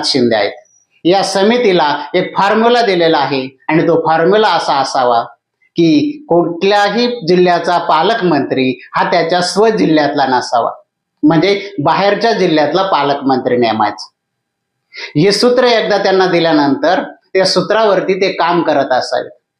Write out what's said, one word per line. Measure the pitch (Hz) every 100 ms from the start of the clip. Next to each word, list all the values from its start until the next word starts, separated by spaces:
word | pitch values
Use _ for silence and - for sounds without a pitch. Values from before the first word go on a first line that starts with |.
| 151
शिंदे | 139 120 110
आहेत, | 104 - _ _ _ _
या | 165 190
समितीला | 190 196 202 247 226 180 151 139 -
एक | 180 170 -
फॉर्म्युला | 196 214 233 240
दिलेला | 196 180 165 156
आहे | 135 139 131 - -
आणि | 156
तो | 165 160 156
फॉर्म्युला | 160 170 208 214
असा | 170 -
असावा | 143 135 139 123 117 120 - _ _ _ -
की | 165 151 - - -
कुठल्याही | 170 170 165 196 208 202 208 247 240 160
जिल्ह्याचा | 180 180 170 175 175
पालकमंत्री | - 156 175 226 180 147 123 131 131 123 - 170
हा | 190
त्याच्या | 180 165 175
स्वजिल्ह्यातला | 175 185 220 214 156 151 147 143 131
नसावा, | 127 - 120 107 - _ _ _ _
म्हणजे | 151 165 185 202 - -
बाहेरच्या | 151 160 202 202 233
जिल्ह्यातला | 202 180 156 147 175
पालकमंत्री | 190 151 143 139 135 143 127 123
नेमायचा. | 117 107 107 - - _ _ _ _ _ _ _ _
हे | - - 147 190
सूत्र | 202 247 247
एकदा | 240 226 180 196
त्यांना | 196 190 180
दिल्यानंतर | 170 165 151 139 131 151 190
त्या | 285 - _ 190 185
सूत्रावरती | 190 180 214 220 185 175 180
ते | 190
काम | - 165 175
करत | 156 143 127
असावेत. | 127 - - - - _